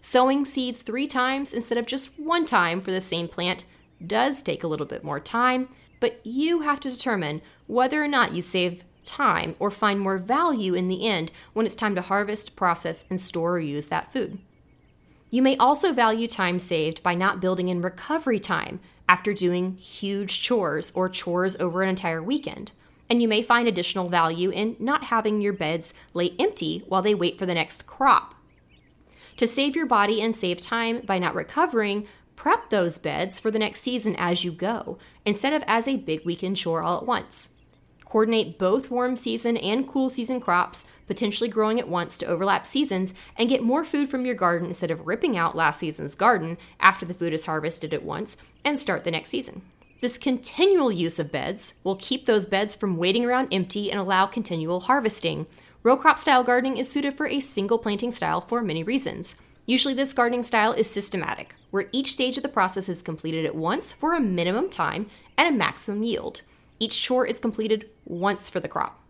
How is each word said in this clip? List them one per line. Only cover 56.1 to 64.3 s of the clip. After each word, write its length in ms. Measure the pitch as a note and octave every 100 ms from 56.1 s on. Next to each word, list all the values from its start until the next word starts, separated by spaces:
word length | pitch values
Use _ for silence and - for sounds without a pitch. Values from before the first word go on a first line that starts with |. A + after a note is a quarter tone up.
| -
style 240 | - B3+
gardening 360 | B3 B3 C4 C4
is 120 | -
suited 240 | C#4+ C#4+
for 120 | C#4 D4+
a 140 | C#4+
single 380 | C4 - G3 A#3
planting 320 | A3+ G#3 A#3+
style 300 | A#3 D#3+ D#3+
for 220 | - A#3+
many 200 | A3 D#3+
reasons. 520 | E3 C4+ - - F3 - - - -
Usually 260 | B3 C#4
this 220 | C4 C4+
gardening 300 | C4 A#3+ B3
style 280 | A#3+ A3+ G#3+
is 180 | A#3 A3
systematic, 640 | - G3 F#3+ D#3 - - - _
where 200 | G3 G3
each 200 | B3+ C4+
stage 260 | - B3+ B3+
of 40 |
the 60 | C#4
process 400 | - F#3 F#3+ F#3+
is 140 | E3+
completed 420 | - D#3+ D#3+ D#3+
at 100 | D#3
once 380 | - D#3+ C4 -
for 220 | - D#4
a 60 | E4+
minimum 500 | A#3